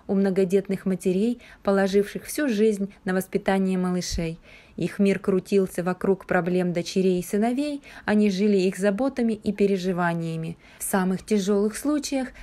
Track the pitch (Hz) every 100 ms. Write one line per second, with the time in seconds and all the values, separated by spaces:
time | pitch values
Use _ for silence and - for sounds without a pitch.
0 | - 196 196 185 190 196 196 190 - 185
1 | 190 185 226 240 - - - 196 196 196
2 | 202 185 - - 294 208 220 202 196 -
3 | - 185 180 - 202 196 190 185 180 180
4 | 175 - 165 165 - - - - 180 -
5 | 196 190 202 190 185 196 185 - 175 180
6 | - 185 - 185 170 180 180 170 170 196
7 | 190 180 175 208 226 247 294 285 - -
8 | - 214 208 185 214 202 185 185 202 196
9 | 269 262 233 214 - 208 202 196 180 175
10 | 175 170 165 160 165 170 - - - 202
11 | 185 185 - 214 190 202 208 208 277 294
12 | 285 269 254 -